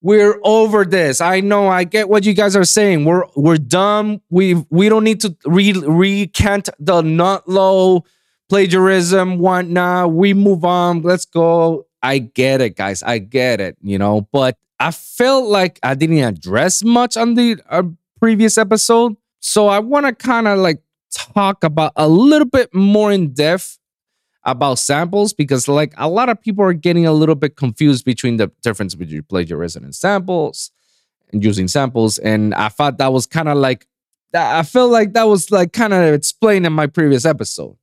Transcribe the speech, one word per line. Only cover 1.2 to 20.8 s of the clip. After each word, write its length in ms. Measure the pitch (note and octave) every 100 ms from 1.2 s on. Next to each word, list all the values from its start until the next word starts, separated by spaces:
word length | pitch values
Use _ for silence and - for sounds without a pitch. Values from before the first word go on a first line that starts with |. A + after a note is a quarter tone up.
I 200 | E3+ F#3+
know. 260 | G3+ G3+ G3
I 160 | F3+
get 260 | F3+ G#3+ G3+
what 160 | G#3+ G3+
you 80 |
guys 220 | G3 G3+ G3
are 80 |
saying. 420 | F3+ - G#3 E3 D3
We're, 200 | F3+ F3 -
we're 220 | D#3 D#3+
done. 640 | B2+ E3+ G3+ G#3 G#3 G#3 _
We, 240 | F3 F#3+ F3 D3+
we 180 | E3 G#3
don't 140 | A3
need 180 | A3 A3
to 160 | A3 D#3+ C#3+
re-, 280 | F3 G3+
recant 960 | F#3 D3 E3 G3 G3 G3 - G3+ G3+ - -
the 240 | D3+ F3
Nutlow 1000 | D#3+ D#3+ F3+ G3 - F#3+ F#3+ F#3+ F#3 F#3 - _ _ _ _
plagiarism, 880 | G3 F3+ F#3 F#3 F#3+ F3 F#3+ F#3 F3+
whatnot. 760 | F3+ F3+ F3+ F3 F3+ F3+ F3+
We 200 | E3 G3+
move 300 | G3 G3+ F#3 F3
on. 380 | F3+ F3 E3+
Let's 220 | E3+ F3+ -
go. 600 | E3+ E3 E3+ E3 D#3+ - _
I 180 | B2+ C#3
get 420 | A#2 - C3 C3+
it, 160 | B2 F2+
guys. 260 | G2 F#2+
I 160 | - A#2+
get 400 | G2 C3 B2+ A2+
it, 180 | F#2+ -
you 180 | G2 G2
know. 220 | G2+ G#2 G2+
But 260 | C#3 C3 - _ _
I 100 | C#3+
felt 580 | E3 - - B3 C4+ A#3+
like 280 | G#3 F#3 -
I 100 | B2
didn't 300 | C#3 D#3+ D#3+
address 600 | B2 F2+ F2 G#2 E3 -
much 340 | A3 A#3+ B3 -
on 180 | A#3 A#3
the, 240 | A#3+ F#3+ _
uh, 140 | E3 F3+ E3 _ _
previous 380 | A3+ G#3+ A3 -
episode. 600 | G#3 G#3+ - A#3 A#3+ G#3+ _ _
So 260 | - - G#3
I 120 | G3+
wanna 360 | A3 C#4+ C#4+ A#3
kinda, 400 | - A#3 A3 G3
like, 260 | F#3 D3+